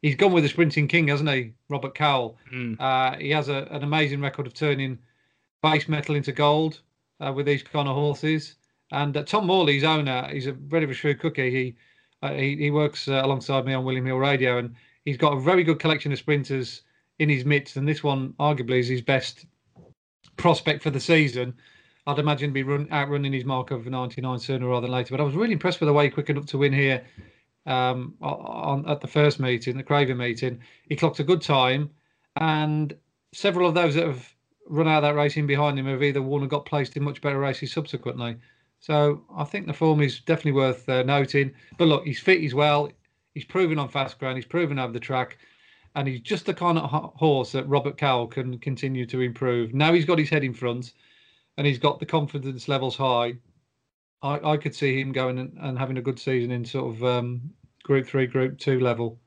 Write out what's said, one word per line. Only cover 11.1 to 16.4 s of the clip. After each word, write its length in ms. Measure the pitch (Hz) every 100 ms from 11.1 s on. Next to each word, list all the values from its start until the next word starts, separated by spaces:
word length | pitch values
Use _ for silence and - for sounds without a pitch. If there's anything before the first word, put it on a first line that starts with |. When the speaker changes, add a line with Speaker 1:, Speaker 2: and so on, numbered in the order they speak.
| 143
Speaker 1:
cookie. 320 | 165 147 131
He, 260 | 127 127 117 _ _ _ _
uh, 120 | 143
he, 200 | 143 135
he 160 | 143 147
works, 380 | 147 151 - -
uh, 140 | 135
alongside 400 | 135 135 - 135
me 100 | 127
on 100 | 131
William 220 | 131 131 127
Hill 120 | 131
Radio, 400 | 135 139 127 123
and 180 | 120 120 _ _
he's 120 | - 131
got 160 | 156
a 80 | 143
very 240 | 131 185
good 160 | 165 160
collection 320 | 160 151 151
of 60 | 135
sprinters 640 | - 147